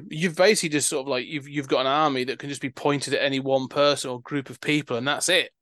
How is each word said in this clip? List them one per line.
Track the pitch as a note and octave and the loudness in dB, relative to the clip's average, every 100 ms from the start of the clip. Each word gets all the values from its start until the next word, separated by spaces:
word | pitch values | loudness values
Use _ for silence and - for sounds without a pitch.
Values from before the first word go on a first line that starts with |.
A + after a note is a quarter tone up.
| D#3 | -6
you've | D#3 F3+ D#3+ | -2 -2 4
basically | G3 G#3 E3 | 4 4 2
just | D3 - | 0 0
sort | D3+ | -2
of, | C#3 | -2
like, | B2+ | -4
you've, | A2+ D3+ C#3 | -4 -8 -8
you've | D3 C3+ | -6 0
got | C#3 | 0
an | C3 | 2
army | D3 D#3 C3 | 2 2 0
that | B2+ - | -2 -6
can | C#3+ | -8
just | C#3 | -8
be | C3+ | -8
pointed | - D3 C#3+ C3 | -2 0 0 0
at | C3 | 0
any | C#3 C3+ | 0 0
one | C3+ C3+ C3 | 0 0 0
person | C#3+ C#3+ C#3 C3+ | 2 2 2 -2
or | B2 | -8
group | - D3 C3+ | -6 -6 -6
of | B2 | -6
people, | - D3+ C#3+ A#2 | -2 0 0 -2
and | C3+ | -2
that's | C#3 - | 0 2
it. | F3+ A#2 _ | 2 0 _